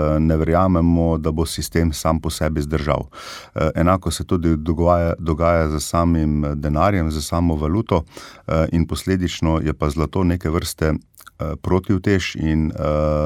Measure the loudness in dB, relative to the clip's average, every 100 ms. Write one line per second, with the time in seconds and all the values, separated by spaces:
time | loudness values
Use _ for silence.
0 | 2 2 2 2 2 2 4 4 4 4
1 | 2 0 0 -2 -2 -4 -4 0 0 0
2 | -2 -2 -2 -2 -2 -2 -2 -2 0 -2
3 | -4 -14 -18 -18 -10 -2 -2 2 2 2
4 | 0 -4 -2 0 2 0 0 0 2 2
5 | 2 -2 -2 0 2 4 2 -2 -2 0
6 | 2 2 2 0 -2 -4 -2 2 2 2
7 | 0 -4 -2 0 0 0 0 -2 0 0
8 | -2 -10 -20 -14 -4 0 2 0 0 -2
9 | -2 -2 -2 -2 0 0 -2 -2 -2 0
10 | -2 0 0 0 -2 -2 -4 -2 -2 -2
11 | -6 -20 -20 -10 -8 -6 -2 0 0 -2
12 | 0 0 -2 -4 0 0 0 -2 -2 0
13 | 0 0